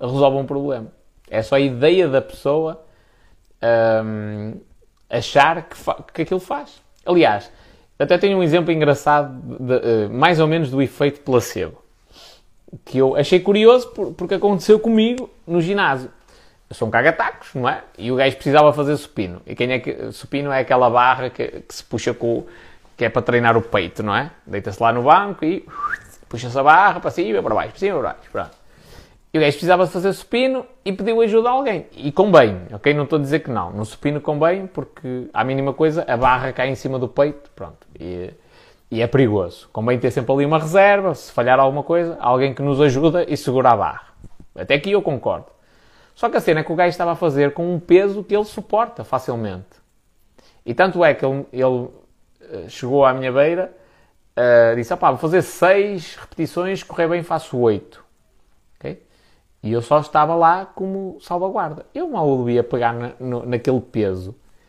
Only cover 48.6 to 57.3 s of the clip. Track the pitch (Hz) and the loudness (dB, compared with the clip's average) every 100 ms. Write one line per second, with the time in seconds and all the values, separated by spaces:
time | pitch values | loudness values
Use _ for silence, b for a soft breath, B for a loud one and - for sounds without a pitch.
48.6 | 190 214 226 220 113 127 - 120 107 92 | -4 -2 -2 -4 -6 -6 -4 -6 -6 -8
49.6 | 92 _ _ _ _ _ _ _ b b | -14 _ _ _ _ _ _ _ b b
50.6 | - 120 190 170 165 139 139 139 139 123 | -6 0 0 2 2 2 0 -4 -6 -2
51.6 | 131 127 123 - _ _ _ _ - 117 | 0 0 -6 -14 _ _ _ _ -18 -16
52.6 | 85 - 123 139 135 131 131 127 147 175 | -14 -10 -2 4 4 2 0 2 2 0
53.6 | 185 b b b b b _ - 123 120 | -6 b b b b b _ 0 4 6
54.6 | 117 117 117 175 165 127 160 180 170 - | 6 2 -2 0 2 2 0 0 0 2
55.6 | 175 196 202 196 160 - - - 156 - | 2 4 0 -4 -12 -18 -14 -6 -6 -4
56.6 | 185 190 - - 165 175 165 | -4 -6 -6 -2 0 -2 -4